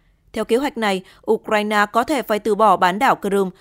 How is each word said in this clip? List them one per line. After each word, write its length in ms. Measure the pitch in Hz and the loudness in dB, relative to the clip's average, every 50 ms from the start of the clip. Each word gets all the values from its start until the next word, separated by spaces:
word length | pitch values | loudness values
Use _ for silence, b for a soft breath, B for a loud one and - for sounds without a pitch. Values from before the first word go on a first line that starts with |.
| _ _ _ _ _ _ - | _ _ _ _ _ _ -8
Theo 120 | 233 214 | -6 -4
kế 100 | - 233 | -2 -2
hoạch 220 | 226 285 277 - 233 | -2 -2 -2 -6 -4
này, 240 | 226 208 196 185 190 B B B B B | -2 -2 -2 -4 -6 B B B B B
Ukraine 540 | 220 214 - - 220 208 208 208 214 208 208 208 - | -2 -2 -2 -2 -2 -2 0 0 0 0 0 0 0
có 100 | 233 247 | -2 -2
thể 180 | 247 311 262 | 0 -2 -4
phải 180 | - - 220 208 | -2 -2 -4 -2
từ 160 | - 226 208 | -2 -2 0
bỏ 220 | 196 226 214 185 175 | 2 4 4 4 4
bán 220 | 190 180 175 208 | 2 0 0 2
đảo 180 | 269 247 190 - | 0 0 0 0
Crimea, 280 | - 202 190 202 196 185 - b | -2 -2 -2 0 -2 -2 -6 b